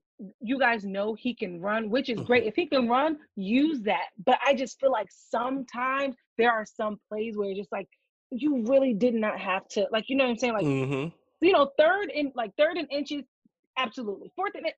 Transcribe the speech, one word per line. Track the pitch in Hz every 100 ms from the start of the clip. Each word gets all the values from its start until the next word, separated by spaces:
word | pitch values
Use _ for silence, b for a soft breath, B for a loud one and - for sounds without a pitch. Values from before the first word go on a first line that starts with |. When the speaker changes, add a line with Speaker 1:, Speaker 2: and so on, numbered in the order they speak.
| _ _ 196 -
Speaker 1:
you | 208 262
guys | 247 233
know | 196 190 214
he | 214 247 233
can | 202 175
run, | 190 220 220
which | 240 269
is | 208
great. | 123 247
Speaker 2:
Mm-hmm. | 214
Speaker 1:
If | 269
he | 349
can | 277 233
run, | 247 311 302 - -
use | 190 247 302 294
that. | 208 175 - - 190
But | - 523
I | 240
just | 254 -
feel | 539
like | 254 -
sometimes | - _ 233 247 269 247 233 254 269 277 247 _ -
there | 233
are | 226 214
some | - 214 208 _
plays | 214 226 208
where | 202
it's | 190
just | 202
like, | 208 180 _ _ _ _
you | 240 294 269 214
really | 269 269
did | 208 247
not | 226 214 196
have | 190 190 -
to, | 220 196
like, | 220 220
you | 269
know | 254
what |
I'm | 226
saying? | 247
Like, | 220 151
Speaker 2:
Mm-hmm. | 135 131 135 156 - _ _ 339
Speaker 1:
you |
know, | 349 277 -
third | 311 381 370 294
and, | 285 240
like, | 220 -
third | 302 359
and | 311
inches, | 285 285 294 - _ _ _ _ -
absolutely. | 254 - 214 190 190 -
Fourth | 392 403
and, | 320